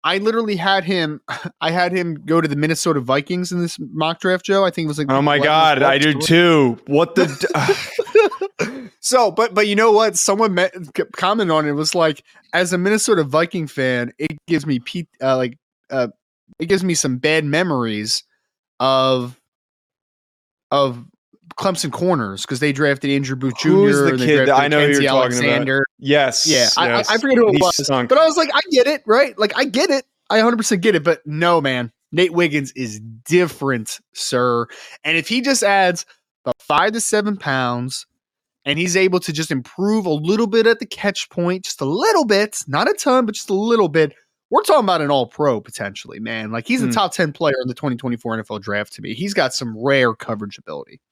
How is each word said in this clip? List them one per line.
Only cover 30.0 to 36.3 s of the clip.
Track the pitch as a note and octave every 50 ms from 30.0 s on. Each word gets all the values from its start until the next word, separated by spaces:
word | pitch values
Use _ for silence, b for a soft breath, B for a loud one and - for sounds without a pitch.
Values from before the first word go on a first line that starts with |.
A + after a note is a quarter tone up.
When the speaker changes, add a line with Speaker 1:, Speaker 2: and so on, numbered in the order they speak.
| - _ _ _ _ _
Speaker 1:
I | G3+ A3
a | A3
hundred | A#3 A#3+
percent | A3+ A3 - A3+ F3+
get | E3+ A3 F#3+
it." | D#3+ D3
But | E3+ D#3+ - _
no, | D3+ D3+ D#3 E3+ F3 F3 E3
man, | C#3 C#3 C3 B2 A#2+ A2+ _ _ _ _
Nate | - E3 F3+ F3 D#3+
Wiggins | E3+ F3 D#3+ C#3+ D3+ C#3 B2+
is | _ C3 B2+ A2 G#2+ G#2+ A2 A2+ A2+ A2+ _
different, | - D#3+ F3 F3+ D#3 - - C#3 C3+ C3 A#2 G#2+ - - - _ _ _
sir. | - - - C3 B2 B2 B2 A#2+ A#2 A#2 B B B B B B B -
And | D3+ D#3+
if | E3 D#3
he | - A3+ B3+
just | A#3 C#4 C4+ -
adds | - G3+ G3+ G3 F#3+ F3+ F3 F3 - b b b b _